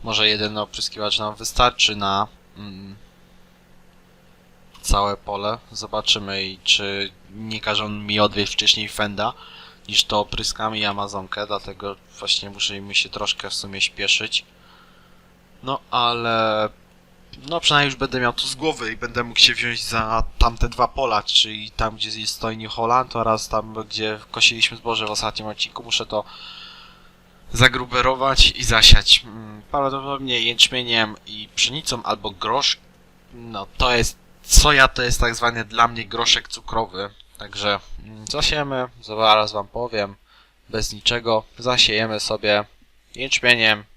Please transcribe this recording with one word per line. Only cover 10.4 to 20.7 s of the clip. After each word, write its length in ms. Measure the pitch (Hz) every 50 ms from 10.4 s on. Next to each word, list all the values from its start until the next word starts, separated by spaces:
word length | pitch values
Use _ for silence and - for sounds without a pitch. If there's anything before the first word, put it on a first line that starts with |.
| 110 - - - 110 110 110 107
i 60 | 104
Amazonkę, 600 | 101 101 101 101 101 101 98 95 95 - 104 104
dlatego 480 | 104 104 98 - - 98 95 101 101 98 98 - - - -
właśnie 300 | 101 101 - - - 101
musimy 460 | 101 101 101 - 104 98 101 101 98
się 140 | - - 104
troszkę 400 | - 107 104 101 - - - 98
w 40 | -
sumie 280 | - - 101 98 95
śpieszyć. 640 | 95 - - - 101 95 - - 110 110 - - - _ _ _ - - - - - _ - - - _ - - _ _ _ _ _ _ - - -
No 160 | 127 135 - - -
ale... 760 | - 120 120 120 120 120 117 117 113 113 113 110 107 107 107 107 - - - _ _ - _ _ - _ - - - - 127 143
No 100 | 165 165
przynajmniej 260 | - - 151 143 143
już 100 | 139 131
będę 240 | 123 135 131 123 127
miał 140 | 123 120 117
to 140 | - -
z 80 | - -
głowy 360 | 131 147 156 151 - 120 110
i 60 | 110
będę 260 | - 123 120 117 123 120
mógł 160 | 117 110 -
się 140 | - - 120
wziąć 300 | - 120 120 120 113 -
za 400 | - 117 113 110 110 113 113 107 - -
tamte 320 | - 127 117 117 110 123
dwa 180 | 120